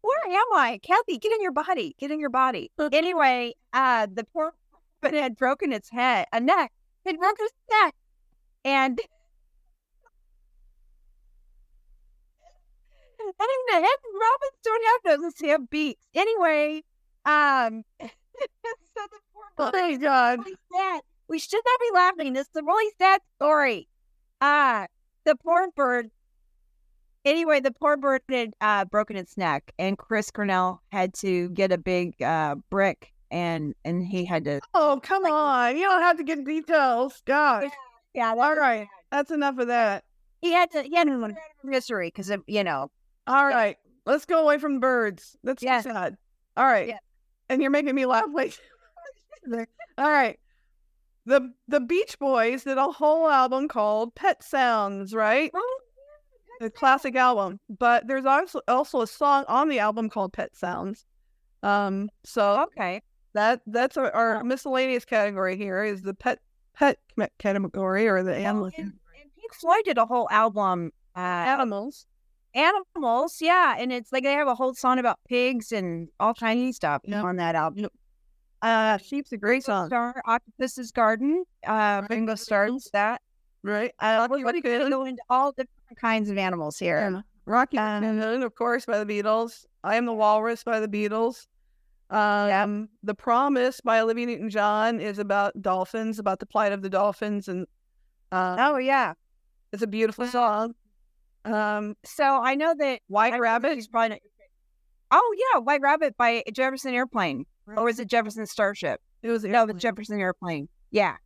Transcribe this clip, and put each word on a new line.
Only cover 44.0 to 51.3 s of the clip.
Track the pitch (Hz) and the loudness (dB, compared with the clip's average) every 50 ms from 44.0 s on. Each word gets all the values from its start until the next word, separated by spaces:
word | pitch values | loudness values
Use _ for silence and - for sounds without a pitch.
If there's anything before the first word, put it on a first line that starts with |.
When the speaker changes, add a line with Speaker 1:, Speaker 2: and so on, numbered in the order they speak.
| _ | _
Speaker 2:
Let's | - 262 294 - | 0 0 0 0
go | - 349 330 320 | 0 2 4 4
away | 294 294 294 | 4 4 4
from | 277 302 277 262 | 0 -2 -2 0
birds. | 240 262 254 240 226 208 190 165 - - _ _ - | 0 2 2 2 0 -2 -4 -8 -18 -20 _ _ -6
That's | 240 269 - | -6 -6 -4
too | 240 | -2
Speaker 1:
Yes. | 254 262 240 220 | -2 0 0 -2
Speaker 2:
sad. | 262 233 202 180 165 190 - _ _ _ _ _ _ _ - | -4 -6 -4 -6 -6 -8 -10 _ _ _ _ _ _ _ 2
All | 247 | 4
right. | 269 240 208 175 - | 4 4 2 2 -2
Speaker 1:
Yes. | 226 202 _ _ _ _ _ _ _ _ _ _ | -8 -12 _ _ _ _ _ _ _ _ _ _
Speaker 2:
And | 262 262 285 | 0 0 2
you're | 269 | 2
making | 277 294 294 285 262 | 2 2 0 0 0
me | 277 262 | 0 0
laugh. | 254 254 226 440 330 | 2 2 2 0 0
Like, | 285 285 262 - - - - _ _ _ _ _ _ - 679 571 523 _ _ _ 587 - _ | -2 -2 -4 -4 -6 -12 -20 _ _ _ _ _ _ -20 -20 -20 -20 _ _ _ -20 -18 _
<laughs> | 277 233 233 226 _ _ _ 679 _ _ - | -8 -8 -8 -8 _ _ _ -20 _ _ -2
all | 269 302 | 0 2
right. | 302 285 262 220 - _ _ _ _ _ _ _ _ _ _ _ _ _ _ _ _ _ _ | 4 4 2 2 -2 _ _ _ _ _ _ _ _ _ _ _ _ _ _ _ _ _ _
The, | 226 | 2